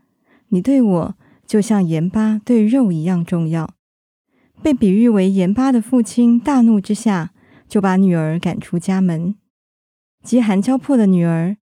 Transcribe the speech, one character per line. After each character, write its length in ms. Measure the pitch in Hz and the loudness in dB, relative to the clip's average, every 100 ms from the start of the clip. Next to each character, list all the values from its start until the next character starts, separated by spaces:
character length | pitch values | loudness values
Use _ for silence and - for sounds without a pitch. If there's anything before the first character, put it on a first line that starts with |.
| _ _ _ _ _ | _ _ _ _ _
：“你 120 | 180 | -2
对 200 | 214 269 | 0 2
我 340 | 226 180 160 - _ _ - | 2 0 -4 -10 _ _ -4
就 140 | 220 | -2
像 200 | 196 208 | 0 0
盐 260 | 175 160 175 | 0 -2 -2
巴 320 | 220 220 214 | -2 -2 -2
对 240 | - 240 214 | 0 0 2
肉 240 | 269 233 | 2 0
一 140 | 165 160 | 0 -2
样 200 | 185 170 | -2 -2
重 220 | 175 160 | -4 -2
要。” 240 | 165 156 - _ _ _ _ _ _ _ _ | -4 -6 -12 _ _ _ _ _ _ _ _
被 120 | 320 | -2
比 180 | 262 202 | 0 2
喻 160 | 190 240 | 4 4
为 220 | 214 185 | 2 2
盐 220 | 196 180 | 0 0
巴 180 | 208 269 | 0 0
的 80 | 247 | 0
父 220 | 214 254 | 0 0
亲 380 | 226 - 240 240 | 0 0 2 2
大 220 | 240 269 | 2 2
怒 200 | 233 214 | 4 2
之 120 | 190 | 0
下， 380 | 208 - 190 160 - _ _ _ | -4 -2 -2 -4 -12 _ _ _
就 120 | 214 | -2
把 160 | 190 190 | 0 2
女 200 | 190 170 | 2 2
儿 240 | 156 165 | -2 -4
赶 200 | 180 - | -4 -6
出 180 | - 175 | -6 -6
家 220 | 165 190 | -4 -2
门。 360 | 185 160 170 208 _ _ _ _ _ _ _ _ | 0 -2 -4 -8 _ _ _ _ _ _ _ _
饥 180 | - 240 | -2 0
寒 200 | 226 190 | 2 0
交 160 | 202 262 | 0 -2
迫 200 | - 269 | 0 2
的 80 | 208 | 2
女 180 | 180 170 | 2 0
儿 320 | 165 170 208 _ | 0 -4 -6 _